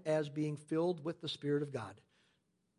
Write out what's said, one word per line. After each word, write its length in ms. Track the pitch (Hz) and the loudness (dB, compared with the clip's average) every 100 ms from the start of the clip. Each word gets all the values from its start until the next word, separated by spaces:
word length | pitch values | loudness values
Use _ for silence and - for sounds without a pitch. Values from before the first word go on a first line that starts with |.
| 156 | 2
as 240 | 156 151 | 2 2
being 260 | 143 151 147 | 0 -2 -2
filled 480 | - 156 170 175 | -2 2 2 2
with 160 | 147 165 | -4 -6
the 80 | 156 | -6
Spirit 360 | - 143 147 | -4 0 2
of 80 | 143 | 0
God? 240 | 131 104 104 _ _ _ _ _ _ _ | -4 -8 -12 _ _ _ _ _ _ _